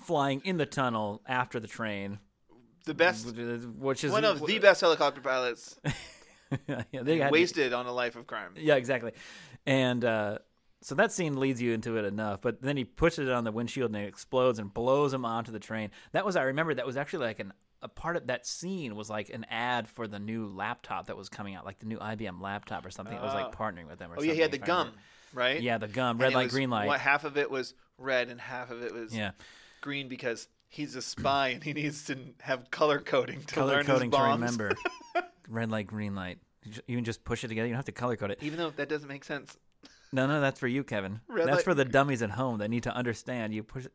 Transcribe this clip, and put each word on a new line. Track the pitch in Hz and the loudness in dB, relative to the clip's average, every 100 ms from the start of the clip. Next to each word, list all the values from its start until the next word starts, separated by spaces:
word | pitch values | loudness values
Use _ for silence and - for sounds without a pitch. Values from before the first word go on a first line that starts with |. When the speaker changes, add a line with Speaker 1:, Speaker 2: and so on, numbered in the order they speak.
Speaker 1:
flying | - 156 139 135 | -2 2 2 0
in | 190 180 | 0 0
the | 139 | 0
tunnel | - 127 113 107 107 - | 0 2 2 0 -4 -2
after | 127 123 123 | -2 0 -4
the | 107 | -6
train. | - 110 101 98 104 - _ _ - - _ 151 | -4 -4 -4 -6 -8 -14 _ _ -20 -20 _ -6
Speaker 2:
The | |
best, | 147 170 110 | 4 4 4
Speaker 1:
Wh-, | 117 117 120 120 120 113 | -4 -6 -4 -6 -8 -4
which | 135 131 | 0 0
is | 147 | 2
Speaker 2:
one | 208 | 4
of | 214 151 | 4 2
the | 151 214 | 0 8
best | 196 180 | 10 10
helicopter | 175 151 170 135 | 8 6 4 2
pilots. | 131 127 123 117 - - | 0 0 0 -2 -8 -8
Speaker 1:
<laughs> | 139 120 - - - - _ 131 - | -4 -4 -8 -18 -20 -20 _ -6 -4
Yeah, | 120 113 135 | -6 -6 -4
they | 127 | 2
Speaker 2:
and | 165 | 4
Speaker 1:
had | 139 | 6
Speaker 2:
wasted | 156 175 165 131 | 4 4 2 2
on | 123 | 0
a | 123 | -2
life | 123 120 120 | -2 -2 -4
of | 117 | -10
crime. | 110 90 98 | -10 -10 -2
Speaker 1:
Yeah, | 156 139 | 4 4
exactly. | 123 127 117 - - - - - - | 4 -2 -2 -10 -14 -18 -20 -8 2
And, | 135 127 123 | 4 4 4
uh, | 117 110 104 107 - _ _ _ | 4 2 2 -2 -10 _ _ _
so | - | -4
that | 139 220 | 2 2
scene | - 160 139 | 2 -2 2
leads | 135 123 | 0 2
you | 120 | 0
into | 113 117 113 | 0 0 -2
it | 104 | -2
enough, | 101 107 95 | -2 -2 -2
but | 123 110 | -2 -2
then | 131 143 | -2 -2
he | |
pushes | 196 - 165 165 135 | -4 2 2 2 2
it | |
on | 123 | 2
the | 113 | 0
windshield | 110 117 135 117 | -2 -2 0 -2
and | 107 | -2
it | 101 | -6
explodes | - - 127 127 110 | -8 -2 4 4 4
and | 98 | -2
blows | 113 120 139 143 | 0 4 4 4
him | 131 120 | 2 0
onto | 113 117 | -2 -2
the | 110 | -8
train. | - 110 104 - - | -6 -6 -6 -8 -4
That | 160 | -2
was, | 196 170 | 0 2
I | |
remember, | 131 135 165 | 2 2 0
that | 127 127 | 0 -2
was | 127 | -4
actually, | 143 175 117 | -4 -2 -2
like, | 110 | -4
an, | 101 - _ _ | -10 -14 _ _
a | 120 | -16
part | - 165 170 | -8 -4 -4
of | 123 | -2
that | 123 - | -4 -4
scene | - 175 190 135 104 | -8 -6 -4 -6 -6
was, | 107 | -6
like, | 107 101 | -6 -6
an | 113 - | -8 -6
ad | 113 123 120 110 | -4 0 0 -2
for | - 110 | -6 -8
the | 101 | -6
new | 101 113 107 | -6 -4 -6
laptop | 95 107 120 - 95 90 | -6 -6 -6 -8 -8 -8
that | 101 | -10
was | 95 | -10
coming | - 101 | -12 -10
out, | 95 98 | -10 -12
like, | 98 | -12
the | 110 | -8
new | 110 | -8
I | 107 | -6
B | 110 107 | -6 -8
M | 90 | -8
laptop | 98 101 - 90 92 | -8 -8 -8 -10 -10
or | |
something. | - 101 | -12 -10
It | 107 | -8
was, | 110 | -6
like, | 139 127 | -4 -6
Speaker 2:
Oh. | |
Speaker 1:
partnering | - 110 87 80 | -6 -6 -6 -12
with | 85 | -14
them | 85 | -12
or | 85 | -4
Speaker 2:
Oh, | |
yeah, | 156 | 0
he | 160 | 4
had | 156 | 2
Speaker 1:
something, | 143 | 2
Speaker 2:
the | |
Speaker 1:
if | 160 | 2
I | 180 | 2
remember. | 127 - | 2 -4
Speaker 2:
gum, | - - - | -20 -20 -12
right? | 131 123 135 | 0 2 2
Speaker 1:
Yeah, | 120 113 | 2 0
the | 107 | -2
gum, | 107 127 | 0 0
Speaker 2:
And | 117 | 4
Speaker 1:
red | 131 | 4
Speaker 2:
it | 127 | 4
Speaker 1:
light, | |
Speaker 2:
was, | 127 | 2
Speaker 1:
green | 131 131 | 2 2
light. | 113 104 | 2 2
Speaker 2:
what, | 139 | 2
half | 139 143 | 4 2
of | 151 143 | 2 0
it | 139 | 0
was | 131 123 - _ - | -2 -4 -10 _ -10
red | 135 127 123 | 0 0 0
and | 120 | -4
half | 107 127 123 | -10 -8 -8
of | 120 | -8
it | 120 | -8
was | 113 113 | -6 -6
Speaker 1:
Yeah. | 110 101 - - - - - | -4 -4 -6 -16 -20 -20 -12
Speaker 2:
green | 143 139 131 | -6 -6 -6
because | 123 127 113 - _ _ | -6 -4 -4 -8 _ _
he's | - 143 123 | -8 -8 -6
a | |
spy | - - 131 139 131 | -8 -2 0 2 2
and | 123 | 0
he | 151 | -4
needs | 143 147 147 - | -4 -4 -4 -6
to | 135 120 - | -8 -10 -12
have | - 131 - | -4 -4 -4
color | - 156 139 | 2 4 4
coding | - 135 - - | 2 0 0 -4
to | - | -6
Speaker 1:
Color | 160 135 | 0 2
Speaker 2:
learn | 143 | 2
Speaker 1:
coding | 143 131 123 | 4 4 4
Speaker 2:
his | - | 4
bombs. | - 117 | 6 4
Speaker 1:
to | 120 120 | 2 0
remember. | 104 - | 0 -2
Speaker 2:
<laughs> | - - - 349 359 - - | -4 -6 -4 -4 -4 -8 -8
Speaker 1:
Red | 113 113 | -4 -2
light, | 110 98 | -2 -2
green | 107 104 | -4 -4
light. | 98 90 87 _ _ | -4 -6 -8 _ _
You | 107 | -16
ju-, | 107 - | -14 -6
you | 123 | -2
can | 117 | -2
just | 113 | -4
push | - 117 | -4 -4
it | 120 | -4
together. | 110 117 | -2 -2
You | |
don't | 120 | -2
have | 135 | -4
to | |
color | - 123 113 | -4 -2 -2
code | 101 | -4
it. | 101 | -4
Speaker 2:
Even | 147 160 | -6 -4
though | 165 147 | -4 -4
that | 143 | -4
doesn't | 151 147 | -4 -6
make | 139 | -12
sense. | - 143 - - _ _ - - _ | -10 -10 -10 -20 _ _ -20 -20 _
Speaker 1:
No, | 131 135 | 0 2
no, | 151 | 4
that's | 139 131 | 2 2
for | 127 | 0
you, | 131 | 0
Kevin. | 139 107 95 110 - | 0 -2 -2 -6 -4
Speaker 2:
Red | 226 165 | 0 4
Speaker 1:
That's | 147 | 4
Speaker 2:
light. | |
Speaker 1:
for | 190 | 4
the | 147 | 4
dummies | 131 135 143 127 | 4 6 6 2
at | 110 | 0
home | 110 131 113 | 0 -2 0
that | 104 | 0
need | 117 | 0
to | 120 | 0
understand. | 117 123 110 - 127 107 | -2 -2 -2 -4 -4 -4
You | 107 | -4
push. | 104 131 127 | -6 -10 -10